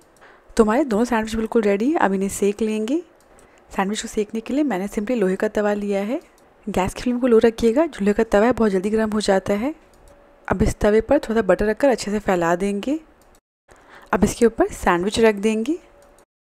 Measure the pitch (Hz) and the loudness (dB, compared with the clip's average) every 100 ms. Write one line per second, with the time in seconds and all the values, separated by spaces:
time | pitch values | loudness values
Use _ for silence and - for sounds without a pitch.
0 | _ _ - - _ - 214 226 302 202 | _ _ -20 -20 _ 2 2 2 0 0
1 | 240 226 220 226 220 240 208 202 240 320 | 0 -2 -2 -4 -2 0 2 0 0 2
2 | 202 196 196 - 202 202 214 214 220 302 | 2 2 -2 -2 -2 -2 -4 -4 -2 -4
3 | 349 _ _ - - _ _ - 190 220 | -4 _ _ -20 -20 _ _ -4 -4 -4
4 | 226 - 208 226 220 262 302 190 202 - | -6 -6 -4 -6 -4 -2 -2 -2 -4 -6
5 | 208 247 185 190 214 214 208 208 202 196 | -4 0 0 0 -2 0 -2 -2 -2 -4
6 | 202 277 - _ _ _ - 196 185 - | -2 -6 -8 _ _ _ -6 -4 -4 -4
7 | 247 247 254 226 233 226 226 226 330 - | -4 -2 4 4 4 2 2 2 0 0
8 | 202 208 226 202 226 240 226 190 196 220 | 0 0 2 2 2 2 0 0 -2 -2
9 | 220 214 208 190 190 202 254 320 _ _ | -2 -2 0 0 0 -2 -4 -8 _ _
10 | - - _ _ - 190 208 - 214 214 | -20 -20 _ _ -6 -2 0 0 2 2
11 | 220 285 - 226 196 180 208 214 285 220 | 2 0 2 0 2 2 0 2 2 2
12 | - 208 208 185 170 175 196 202 202 311 | -2 -4 -2 0 0 0 -2 -4 -4 -6
13 | - _ _ _ _ _ _ - - - | -8 _ _ _ _ _ _ -20 -20 -20
14 | - 220 202 - 226 220 392 - - 175 | -4 0 0 2 2 2 -2 0 0 0
15 | 190 226 226 208 208 220 226 349 - - | 0 2 2 4 0 -2 -2 -6 -8 -20
16 | - _ _ _ | -20 _ _ _